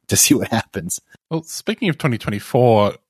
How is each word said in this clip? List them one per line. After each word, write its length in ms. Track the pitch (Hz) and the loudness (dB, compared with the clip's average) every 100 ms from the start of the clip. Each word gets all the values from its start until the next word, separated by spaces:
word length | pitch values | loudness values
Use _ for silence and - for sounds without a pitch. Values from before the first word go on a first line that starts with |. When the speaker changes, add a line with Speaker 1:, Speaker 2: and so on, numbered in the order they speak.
| - | -4
Speaker 1:
to 80 | 104 | 0
<laughs> 20 | |
see 160 | - | 2
what 140 | 120 - | 2 0
happens? 520 | 110 - 95 85 - _ - - | -4 -4 -10 -10 -12 _ -20 -10
Speaker 2:
Well, 140 | 160 | -10
speaking 440 | - - - 226 202 | -8 -12 -8 -4 -2
of 80 | - | -2
twenty 220 | 147 113 | -2 -4
twenty-four, 800 | - 104 - 123 123 110 101 - | -4 -8 -2 4 6 6 2 -2